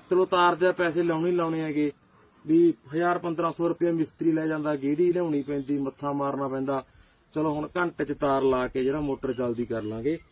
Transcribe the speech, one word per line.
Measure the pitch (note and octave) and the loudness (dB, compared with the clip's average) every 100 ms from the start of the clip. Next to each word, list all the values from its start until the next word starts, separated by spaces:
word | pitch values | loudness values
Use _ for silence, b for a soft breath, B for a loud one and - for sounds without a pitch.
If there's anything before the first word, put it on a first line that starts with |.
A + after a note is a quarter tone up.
| - | 0
ਚਲੋ, | F3+ | 2
ਤਾਰ | F#3 F#3 F3+ | 2 4 4
ਦੇ | E3 F#3 | 4 0
ਪੈਸੇ | F3+ E3+ D#3 | 2 0 2
ਲਾਉਣੇ | E3+ D#3+ F3 | 0 2 2
ਹੀ | F3+ | 0
ਲਾਉਣੇ | E3 D#3+ | 0 -2
ਹੈਗੇ, | D#3 D3 D3 - _ _ _ _ D3+ | -2 0 -2 -4 _ _ _ _ 2
ਵੀ | D#3+ E3+ D#3 C3 | 4 4 2 -6
ਹਜ਼ਾਰ | D3+ F3 F3 | -2 0 0
ਪੰਦਰਾਂ | E3+ D#3+ E3+ | -2 -2 -2
ਸੌ | D#3+ E3+ | 0 -2
ਰੁਪਇਆ | E3 F3 | 0 0
ਮਿਸਤਰੀ | E3 D#3 _ E3 | 0 -2 _ 0
ਲੈ | D#3 D#3 | 0 0
ਜਾਂਦਾ, | D#3 D3+ C#3+ | -2 -2 -2
ਗੇੜੀ | C#3 D3+ F3+ | 0 2 2
ਲਿਆਉਣੀ | F3 E3+ D3 | 2 0 -2
ਪੈਂਦੀ, | C#3 C#3+ C3+ C#3+ | -2 -6 -2 -2
ਮੱਥਾ | C3+ - C#3+ | -2 -4 -6
ਮਾਰਨਾ | C#3+ C#3 C3+ C3+ | -2 -2 -2 -4
ਪੈਂਦਾ। | C3+ C3+ C3+ - b b b _ | -4 -2 -4 -6 b b b _
ਚਲੋ, | D#3 D#3 | -4 -2
ਹੁਣ | D3+ D3+ F3+ | -2 -4 -2
ਘੰਟੇ | F3 - | -4 -4
'ਚ | C#3+ | -6
ਤਾਰ | C#3+ C#3+ C3+ | -2 0 2
ਲਾ | C3+ B2+ B2 | 2 2 0
ਕੇ | C3+ | -2
ਜਿਹੜਾ | C3 D3+ | -2 -2
ਮੋਟਰ | D3 C3 C3 | -4 -4 -4
ਚੱਲਦੀ | A#2+ B2 A#2 | -4 -4 -4
ਕਰ | A#2+ A2+ | -4 -4
ਲਾਂਗੇ। | G#2 A2 C3 E3 _ | -6 -4 -4 -4 _